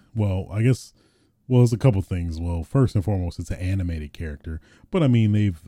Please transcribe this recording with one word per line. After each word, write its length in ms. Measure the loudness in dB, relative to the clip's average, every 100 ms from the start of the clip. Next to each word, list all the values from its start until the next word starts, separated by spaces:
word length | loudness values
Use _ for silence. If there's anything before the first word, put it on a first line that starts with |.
| _
Well, 320 | -4 -2 -2 -4
I 120 | 0
guess, 300 | 0 0 -4 _ _ _ _ _ 2
well, 120 | 4
there's 120 | 4
a 60 | 4
couple 220 | 2 2
things. 360 | -2 -4 -4 -4
Well, 220 | -4 -4
first 320 | -2 0 2
and 100 | 0
foremost, 340 | -2 -2 -4 -8
it's 120 | -10
an 80 | -6
animated 540 | -2 -2 -2 -6 -10
character, 480 | -10 -12 -10 -12 -12 _ _ -6
but 120 | 0
I 60 | 4
mean, 240 | 4 4
they've, 280 | 2 0 -2